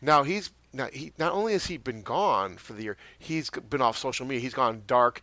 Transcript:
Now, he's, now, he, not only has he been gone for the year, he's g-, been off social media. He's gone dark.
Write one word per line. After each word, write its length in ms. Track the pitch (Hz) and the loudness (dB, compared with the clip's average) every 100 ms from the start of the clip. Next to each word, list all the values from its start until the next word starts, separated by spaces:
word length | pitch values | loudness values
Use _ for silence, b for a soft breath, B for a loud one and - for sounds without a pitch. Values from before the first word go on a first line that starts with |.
Now, 220 | 135 151 | 4 4
he's, 260 | 139 202 - _ _ | 4 0 -6 _ _
now, 140 | 131 123 | -8 -8
he, 220 | 131 160 - | -8 -12 -4
not 120 | 160 | -2
only 220 | 190 220 | 0 0
has 140 | 196 - | 0 -2
he 100 | 160 | -8
been 240 | 131 110 | -8 -8
gone 560 | 98 139 202 110 98 85 | -4 0 2 2 0 -6
for 160 | - | -16
the 80 | 107 | -10
year, 140 | 110 98 B B | -8 -10 B B
he's 320 | - 160 143 | -8 -6 -6
g-, 100 | - | -10
been 200 | 110 143 | -6 2
off 160 | 123 113 | 2 2
social 280 | 131 - 131 | -4 -6 -4
media. 160 | 131 | -4
He's 120 | 127 135 | -4 0
gone 260 | 123 113 101 | 0 0 2
dark. 340 | 123 120 - | 4 4 2